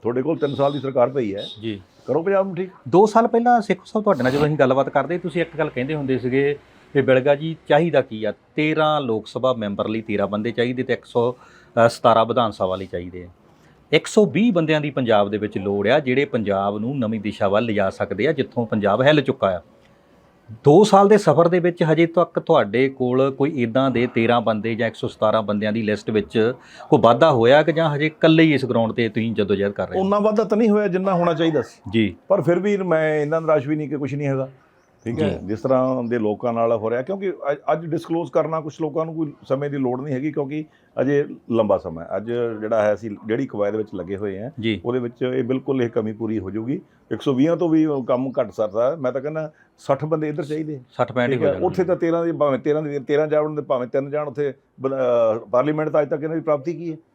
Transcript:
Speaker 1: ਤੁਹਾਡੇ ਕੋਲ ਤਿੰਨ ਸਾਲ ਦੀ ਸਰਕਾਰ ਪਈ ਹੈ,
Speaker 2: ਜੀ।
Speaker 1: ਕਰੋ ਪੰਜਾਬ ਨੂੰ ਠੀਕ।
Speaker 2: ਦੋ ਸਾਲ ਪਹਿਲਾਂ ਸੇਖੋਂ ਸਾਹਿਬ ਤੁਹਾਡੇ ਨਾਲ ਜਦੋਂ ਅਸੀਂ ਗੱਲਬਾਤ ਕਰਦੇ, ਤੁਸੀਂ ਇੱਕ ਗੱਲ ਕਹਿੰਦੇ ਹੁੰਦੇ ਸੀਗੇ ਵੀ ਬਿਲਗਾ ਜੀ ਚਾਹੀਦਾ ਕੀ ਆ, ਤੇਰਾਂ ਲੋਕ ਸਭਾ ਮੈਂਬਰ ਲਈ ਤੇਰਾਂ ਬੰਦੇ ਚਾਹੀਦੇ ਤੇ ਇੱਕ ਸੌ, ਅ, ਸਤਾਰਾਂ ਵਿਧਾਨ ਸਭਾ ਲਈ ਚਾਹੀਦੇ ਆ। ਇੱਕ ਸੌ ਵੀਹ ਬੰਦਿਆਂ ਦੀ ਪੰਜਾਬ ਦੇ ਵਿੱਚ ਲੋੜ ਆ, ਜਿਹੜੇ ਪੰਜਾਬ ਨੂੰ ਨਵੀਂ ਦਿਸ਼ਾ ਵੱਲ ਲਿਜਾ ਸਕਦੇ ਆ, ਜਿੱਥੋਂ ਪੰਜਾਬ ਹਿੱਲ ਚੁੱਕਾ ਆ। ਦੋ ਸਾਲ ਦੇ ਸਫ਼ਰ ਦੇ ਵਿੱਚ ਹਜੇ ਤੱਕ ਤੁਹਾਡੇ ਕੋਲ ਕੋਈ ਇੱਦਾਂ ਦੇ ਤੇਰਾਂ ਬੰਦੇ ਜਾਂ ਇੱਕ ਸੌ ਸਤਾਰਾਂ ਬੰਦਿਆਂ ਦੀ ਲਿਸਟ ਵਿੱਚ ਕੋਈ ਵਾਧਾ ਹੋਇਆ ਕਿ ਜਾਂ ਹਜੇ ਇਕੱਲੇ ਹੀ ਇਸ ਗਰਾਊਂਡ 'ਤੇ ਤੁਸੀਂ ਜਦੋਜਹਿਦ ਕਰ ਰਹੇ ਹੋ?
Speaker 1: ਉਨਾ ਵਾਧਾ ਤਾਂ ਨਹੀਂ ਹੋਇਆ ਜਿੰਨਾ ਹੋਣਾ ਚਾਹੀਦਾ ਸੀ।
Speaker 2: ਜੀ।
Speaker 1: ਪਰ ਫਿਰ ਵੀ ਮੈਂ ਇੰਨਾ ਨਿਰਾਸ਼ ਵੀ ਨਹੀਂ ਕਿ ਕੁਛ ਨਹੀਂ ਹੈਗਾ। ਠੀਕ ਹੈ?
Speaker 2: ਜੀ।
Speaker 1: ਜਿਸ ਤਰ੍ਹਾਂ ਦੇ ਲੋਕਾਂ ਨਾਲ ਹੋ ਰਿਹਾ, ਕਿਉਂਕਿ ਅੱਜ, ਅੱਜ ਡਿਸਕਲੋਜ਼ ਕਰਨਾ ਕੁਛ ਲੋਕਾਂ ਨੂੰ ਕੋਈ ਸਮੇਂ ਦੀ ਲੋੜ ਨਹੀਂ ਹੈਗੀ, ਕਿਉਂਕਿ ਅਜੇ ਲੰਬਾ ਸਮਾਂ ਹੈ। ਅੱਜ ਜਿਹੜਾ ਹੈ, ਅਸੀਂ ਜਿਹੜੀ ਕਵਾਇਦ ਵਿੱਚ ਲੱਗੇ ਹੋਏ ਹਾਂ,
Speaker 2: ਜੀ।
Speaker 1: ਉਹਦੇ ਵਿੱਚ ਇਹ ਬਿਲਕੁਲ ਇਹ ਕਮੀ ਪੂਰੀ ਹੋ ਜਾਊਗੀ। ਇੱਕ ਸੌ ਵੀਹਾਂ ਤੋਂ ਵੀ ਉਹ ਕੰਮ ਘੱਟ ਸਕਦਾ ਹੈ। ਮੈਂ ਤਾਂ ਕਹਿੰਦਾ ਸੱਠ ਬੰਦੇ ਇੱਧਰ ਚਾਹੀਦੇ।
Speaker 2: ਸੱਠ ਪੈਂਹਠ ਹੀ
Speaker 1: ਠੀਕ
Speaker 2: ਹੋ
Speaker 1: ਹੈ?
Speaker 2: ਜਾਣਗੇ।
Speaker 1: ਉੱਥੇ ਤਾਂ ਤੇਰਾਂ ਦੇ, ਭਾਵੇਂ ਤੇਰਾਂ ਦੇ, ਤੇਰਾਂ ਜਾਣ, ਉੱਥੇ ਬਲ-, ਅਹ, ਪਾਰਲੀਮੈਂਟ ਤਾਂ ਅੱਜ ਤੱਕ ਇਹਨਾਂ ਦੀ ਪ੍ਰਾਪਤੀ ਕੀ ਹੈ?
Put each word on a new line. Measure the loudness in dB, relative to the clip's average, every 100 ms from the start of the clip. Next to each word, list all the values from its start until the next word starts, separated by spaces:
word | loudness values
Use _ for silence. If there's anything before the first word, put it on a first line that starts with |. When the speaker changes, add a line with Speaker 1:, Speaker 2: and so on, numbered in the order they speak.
Speaker 1:
ਤੁਹਾਡੇ | -2 -2
ਕੋਲ | -2 -2
ਤਿੰਨ | -2
ਸਾਲ | 0 -2
ਦੀ | -2
ਸਰਕਾਰ | -4 0 0
ਪਈ | 0 -4
ਹੈ, | -6 -10 -10
Speaker 2:
ਜੀ। | -10 -10 -12 _ -4
Speaker 1:
ਕਰੋ | -2
ਪੰਜਾਬ | 0 0 0
ਨੂੰ |
ਠੀਕ। | -4 -10 -10 0
Speaker 2:
ਦੋ | 4 6
ਸਾਲ | 4 2
ਪਹਿਲਾਂ | 2 2 2
ਸੇਖੋਂ | 2 -4 -2
ਸਾਹਿਬ | -4
ਤੁਹਾਡੇ | 0 2
ਨਾਲ | 2
ਜਦੋਂ | 2 0
ਅਸੀਂ | 2
ਗੱਲਬਾਤ | 2 2 2
ਕਰਦੇ, | 0 -2 -4
ਤੁਸੀਂ | -6 -4
ਇੱਕ | -6 -4
ਗੱਲ | -6
ਕਹਿੰਦੇ | -4 -4
ਹੁੰਦੇ | -4 -2 -2
ਸੀਗੇ | 0 0 0 -2 _ _ _
ਵੀ | 0
ਬਿਲਗਾ | 4 4 4
ਜੀ | 0 0 -8 2
ਚਾਹੀਦਾ | 2 4 2
ਕੀ | 0 -4
ਆ, | -6 -6 _ -2
ਤੇਰਾਂ | 0 2 0 0
ਲੋਕ | -2 -4 -4
ਸਭਾ | -2 -2
ਮੈਂਬਰ | 0 -4 -4 -4
ਲਈ | -4
ਤੇਰਾਂ | -4 -2 -2
ਬੰਦੇ | -2 -4
ਚਾਹੀਦੇ | -2 -2 -2
ਤੇ | -4
ਇੱਕ | -4
ਸੌ, | -2 0 0 -2 -16 -20 -6 4 4
ਅ, |
ਸਤਾਰਾਂ | 4 4 4 4
ਵਿਧਾਨ | 2 0
ਸਭਾ | -2 -4 -4
ਲਈ | -6
ਚਾਹੀਦੇ | -10 -10 -14
ਆ। | -18 _ _ _ _ _ _
ਇੱਕ | -2 2
ਸੌ | 2 2
ਵੀਹ | 2 2
ਬੰਦਿਆਂ | 2 2 0
ਦੀ | 0
ਪੰਜਾਬ | -2 2 2 2
ਦੇ | 0
ਵਿੱਚ | -4 -4
ਲੋੜ | -2 0 2
ਆ, | 2
ਜਿਹੜੇ | 2 0
ਪੰਜਾਬ | 0 -2 -2 0 0 -4
ਨੂੰ | -6 -4
ਨਵੀਂ | -4 -4
ਦਿਸ਼ਾ | -6 -2 0
ਵੱਲ | 0
ਲਿਜਾ | 0 0 -2
ਸਕਦੇ | -2 -6 -2 -2
ਆ, |
ਜਿੱਥੋਂ | -2 -4 -4 -4
ਪੰਜਾਬ | 0 0 4
ਹਿੱਲ | 4 4
ਚੁੱਕਾ | 2 0 0 -2
ਆ। | -8 _ _ _ _ _ _ _ _ 0
ਦੋ | 4 6
ਸਾਲ | 8 6 6
ਦੇ | 6
ਸਫ਼ਰ | 4 4 4
ਦੇ | 2
ਵਿੱਚ | 0 0
ਹਜੇ | 0 2 2
ਤੱਕ | 2 0 -2
ਤੁਹਾਡੇ | 2 2 2 0 0
ਕੋਲ | 0 -2 2 0 0
ਕੋਈ | -2 0
ਇੱਦਾਂ | -2 0 0
ਦੇ | 0 -2
ਤੇਰਾਂ | 0 2 2
ਬੰਦੇ | 2 -2 -4
ਜਾਂ | -2 -4
ਇੱਕ | -4
ਸੌ | -10
ਸਤਾਰਾਂ | -2 0 0
ਬੰਦਿਆਂ | -2 -2 -2
ਦੀ | -2
ਲਿਸਟ | -2 -4 0
ਵਿੱਚ | -2 0 0 0 -2 -14 -20 2
ਕੋਈ | 6
ਵਾਧਾ | 6 6 6
ਹੋਇਆ | 6 6 6
ਕਿ | 4
ਜਾਂ | 2 0
ਹਜੇ | 0 -2
ਇਕੱਲੇ | 2 4 6
ਹੀ | 6
ਇਸ | 4
ਗਰਾਊਂਡ | 2 0 0
'ਤੇ | 0 -2
ਤੁਸੀਂ | 0 -2
ਜਦੋਜਹਿਦ | 0 0 2 0
ਕਰ | -2 -4
ਰਹੇ | -2
ਹੋ? |
Speaker 1:
ਉਨਾ | 0 2
ਵਾਧਾ | 2 2
ਤਾਂ | 0 2
ਨਹੀਂ | 4
ਹੋਇਆ | 2 2
ਜਿੰਨਾ | -2 0
ਹੋਣਾ | 0 0
ਚਾਹੀਦਾ | 2 2 0
ਸੀ। | -2 -10 -4
Speaker 2:
ਜੀ। | 0 0 -2 _
Speaker 1:
ਪਰ | 0
ਫਿਰ | 2 0
ਵੀ | 2 -2
ਮੈਂ | 0 0 0 0
ਇੰਨਾ | 0 -2
ਨਿਰਾਸ਼ | 0 0 0
ਵੀ | -4
ਨਹੀਂ | -4
ਕਿ | -6
ਕੁਛ | -6
ਨਹੀਂ | -4 -4
ਹੈਗਾ। | -4 -6 -10 _ _ _ _ -8
ਠੀਕ | -2
ਹੈ? | -2 -2
Speaker 2:
ਜੀ। | -6
Speaker 1:
ਜਿਸ | -6
ਤਰ੍ਹਾਂ | 0 0 0 -4
ਦੇ | -2 -2
ਲੋਕਾਂ | -2 -2 -4
ਨਾਲ | 0 0
ਹੋ | 0 -2
ਰਿਹਾ, | -4
ਕਿਉਂਕਿ | -4 -6 -6 -6 -4
ਅੱਜ, | -4 -2
ਅੱਜ | -4 -2
ਡਿਸਕਲੋਜ਼ | -6 -4 -4 -2
ਕਰਨਾ | -2 -2 -4
ਕੁਛ | -6 -8
ਲੋਕਾਂ | -6 -4 -6
ਨੂੰ |
ਕੋਈ | -4 -8 -8
ਸਮੇਂ | -6 -4 -2
ਦੀ | -2
ਲੋੜ | -2 -4
ਨਹੀਂ | -4
ਹੈਗੀ, | -4 -4
ਕਿਉਂਕਿ | -4 -6 -6 -10 _ _ -4
ਅਜੇ | 0 0 -2 -8 -4
ਲੰਬਾ | 0 2 0
ਸਮਾਂ | -2 -10
ਹੈ। | -8 -8
ਅੱਜ | -4 -4 -4 -4
ਜਿਹੜਾ | -2 2
ਹੈ, | 2
ਅਸੀਂ | 0 -4 -10 -4
ਜਿਹੜੀ | -4 -4
ਕਵਾਇਦ | -2 -2 -2
ਵਿੱਚ | -6
ਲੱਗੇ | -8 -8 -6
ਹੋਏ | -6 -8
ਹਾਂ, | -10 -6
Speaker 2:
ਜੀ। | -4 -2
Speaker 1:
ਉਹਦੇ | -2 -4
ਵਿੱਚ | -4 -6
ਇਹ | -4 -2
ਬਿਲਕੁਲ | -2 -4 -2 -2
ਇਹ | 0
ਕਮੀ | -2 -4
ਪੂਰੀ | -6 -6 -4
ਹੋ | -6
ਜਾਊਗੀ। | -8 -6 -8 -8 _ _
ਇੱਕ | -6
ਸੌ | -2
ਵੀਹਾਂ | 2 2 2
ਤੋਂ | 2
ਵੀ | 2
ਉਹ | 2 -2
ਕੰਮ | -2 -2 -2 -4
ਘੱਟ | -4
ਸਕਦਾ | -2 -4 0 -2
ਹੈ। | -2
ਮੈਂ | -4
ਤਾਂ | -4
ਕਹਿੰਦਾ | -6 -8 -10 _ _ _
ਸੱਠ | -4 -2
ਬੰਦੇ | -2 -4 -4
ਇੱਧਰ | -6
ਚਾਹੀਦੇ। | -6 -6 -6 -10 -14
Speaker 2:
ਸੱਠ | -4 -4
ਪੈਂਹਠ | 0 0
ਹੀ |
Speaker 1:
ਠੀਕ | 0
Speaker 2:
ਹੋ | 0
Speaker 1:
ਹੈ? |
Speaker 2:
ਜਾਣਗੇ। | 0 -2
Speaker 1:
ਉੱਥੇ | -2
ਤਾਂ | -2 0
ਤੇਰਾਂ | 0 0
ਦੇ, | -2
ਭਾਵੇਂ | 0 0 0
ਤੇਰਾਂ | 0 -2
ਦੇ, | -2 -6
ਤੇਰਾਂ | 0 0 2
ਜਾਣ, | 0 -2 -6 -4 -4 -2 -4 -4 -6 -6
ਉੱਥੇ | -4 -6 -6 _ _
ਬਲ-, | -6
ਅਹ, | -2 0 2 2 0 0
ਪਾਰਲੀਮੈਂਟ | 0 0 -2 0
ਤਾਂ | 0
ਅੱਜ | 0
ਤੱਕ | -4
ਇਹਨਾਂ | -4 -6
ਦੀ |
ਪ੍ਰਾਪਤੀ | -2 -2 -4
ਕੀ | -8 -10
ਹੈ? | -12 _